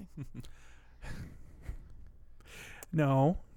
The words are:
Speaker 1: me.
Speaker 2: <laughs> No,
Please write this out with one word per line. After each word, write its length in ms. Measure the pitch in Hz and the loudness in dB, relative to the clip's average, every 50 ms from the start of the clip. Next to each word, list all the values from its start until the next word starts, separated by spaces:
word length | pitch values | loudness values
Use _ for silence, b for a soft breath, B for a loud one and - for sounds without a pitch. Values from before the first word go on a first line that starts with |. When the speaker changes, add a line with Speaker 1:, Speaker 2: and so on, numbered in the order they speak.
| 196 - - | -12 -12 -10
Speaker 1:
me. 260 | - 135 - - 123 120 | -10 -10 -10 -10 -10 -10
Speaker 2:
<laughs> 60 | B B B B B B B B B B B B B B B B B B B B - - - - - - - - - - - - - - - - - - - - B B B B B B B B B - | B B B B B B B B B B B B B B B B B B B B -16 -16 -12 -10 -8 -8 -8 -10 -12 -14 -14 -14 -14 -16 -16 -16 -18 -18 -18 -18 B B B B B B B B B 4
No, 460 | 160 151 135 135 135 135 151 190 - - - - | 6 6 8 8 8 8 8 6 4 -2 -8 -12